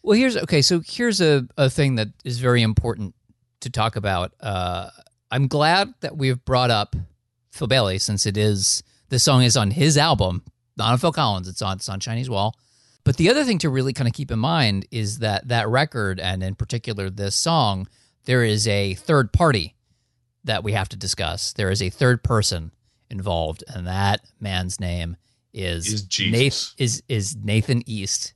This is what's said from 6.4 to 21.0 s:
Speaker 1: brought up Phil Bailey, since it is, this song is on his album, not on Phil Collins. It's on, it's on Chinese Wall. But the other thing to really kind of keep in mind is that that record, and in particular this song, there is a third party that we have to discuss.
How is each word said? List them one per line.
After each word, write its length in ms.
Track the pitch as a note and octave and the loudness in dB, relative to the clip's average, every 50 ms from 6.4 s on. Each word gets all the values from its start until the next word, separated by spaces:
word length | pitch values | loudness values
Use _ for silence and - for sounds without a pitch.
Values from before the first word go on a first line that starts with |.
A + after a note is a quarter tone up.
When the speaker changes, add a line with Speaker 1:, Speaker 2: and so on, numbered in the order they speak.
| _ | _
Speaker 1:
brought 260 | - C3 B2+ B2+ A#2+ | 0 0 2 4 4
up 260 | A#2 G#2 G#2 - - - - - _ _ _ _ _ _ _ _ | 2 2 0 -2 -6 -8 -8 -10 _ _ _ _ _ _ _ _
Phil 180 | - - C#3 G#2+ | -10 -8 -2 0
Bailey, 300 | B2+ C3 A2 G2 F#2 F#2+ | 2 2 2 2 0 -2
since 280 | - - G#2+ G2+ - | -2 -2 -2 0 0
it 100 | A2 F#2+ | -2 0
is, 460 | G#2+ G#2+ G#2+ G2+ G2 G2+ - - - - _ _ _ _ _ | 2 2 2 2 2 0 0 -2 -2 -6 _ _ _ _ _
this 140 | C3+ B2 | 0 2
song 220 | - D3+ C3+ B2+ B2+ | 4 4 6 6 6
is 120 | A#2+ - | 6 4
on 140 | C3 G#2+ G2 | 4 2 0
his 260 | A#2 E3 C#3+ D#3+ D3 | 2 2 2 4 4
album, 460 | C#3+ D3 E3 C#3+ F#2+ G2 F#2 F2+ G#2 _ - _ _ _ _ _ | 4 4 4 2 2 2 0 -2 -6 _ -12 _ _ _ _ _
not 160 | - A2 A2+ | -4 0 2
on 60 | B2 B2 | 2 2
Phil 140 | F3+ E3 | 2 0
Collins. 360 | - D#3+ C#3+ A2+ G2+ F#2 F2+ F#2 | 0 2 0 0 0 -2 -6 -8
It's 140 | F#2 - | -8 -6
on, 140 | - F#2+ F#2+ | -4 -4 -4
it's 120 | F#2 - - | -4 -6 -8
on 120 | G2 F#2+ | -8 -8
Chinese 280 | - A#2+ A2+ A#2 C3 B2+ | -6 -6 -4 -4 -4 -4
Wall. 260 | A2 G2 G2+ A2 - _ _ _ _ _ _ _ _ _ _ | -2 -2 -2 -2 -4 _ _ _ _ _ _ _ _ _ _
But 120 | C#3+ C#3 | 0 2
the 140 | - D#3+ F#3+ | 4 4 4
other 120 | B3 D4 | 4 4
thing 160 | D4 B3+ A3 D#3+ | 2 2 0 0
to 120 | - D#3 | 0 0
really 220 | C3 C3 C3 C3+ | 0 0 0 -2
kind 140 | B2 - C3 | -2 0 0
of 80 | A#2 A#2 | 0 0
keep 160 | - C#3+ - | -2 -6 -4
in 80 | A#2 A2 | -2 -2
mind 480 | A2+ D3+ E3 E3 C3 G#2+ G2+ F#2+ F#2+ _ | 0 0 2 2 2 2 0 -2 -4 _
is 300 | - A#2 G#2+ G2+ G#2+ C3 | -6 -4 -4 -4 -4 -2
that 280 | A2+ G#2+ G2+ G2 - B2+ | -2 -2 -2 -2 -2 -2
that 200 | B2 A#2 G#2+ A2 | -2 0 0 2
record, 520 | A#2 C3 D3+ D3+ - A#2+ G#2 G2 F#2+ F#2 | 2 0 0 0 -2 -4 -2 -2 -4 -4
and 220 | - F#2 F#2+ F#2+ | -4 -4 -4 -4
in 120 | F#2 F#2+ G2 | -4 -6 -4
particular 560 | - A#2 - A#2+ A#2 - - A2 G2+ G2 F#2+ | -6 -6 -4 -4 -6 -4 -6 -6 -6 -6 -6
this 240 | F#2 G#2 G2+ G2 - | -6 -6 -6 -4 -2
song, 540 | - - E3 E3+ D#3+ B2+ G#2 G2 F#2 F#2+ - _ _ _ _ _ _ _ | -2 0 2 2 2 2 2 0 -2 -6 -10 _ _ _ _ _ _ _
there 180 | - B2+ B2+ A#2+ | 0 2 4 4
is 240 | A2 G#2+ G#2+ G#2 A2+ | 4 2 2 2 0
a 260 | G2+ G2+ G2+ G2 F#2 | 0 0 0 -2 -4
third 380 | - - - D#3+ C#3+ B2+ G2+ | -6 -2 2 2 2 2 2
party 420 | - - F3 D#3+ B2+ G2+ D#2+ - _ _ _ _ _ _ _ _ _ _ _ _ _ _ _ | 2 4 4 4 4 2 -2 -6 _ _ _ _ _ _ _ _ _ _ _ _ _ _ _
that 180 | - A2 F#2 | -4 -4 -2
we 100 | - G#2+ | -2 -2
have 160 | G#2+ G#2 F#2+ - | -2 -2 -2 -4
to 60 | - | -6
discuss. 560 | G2 | -8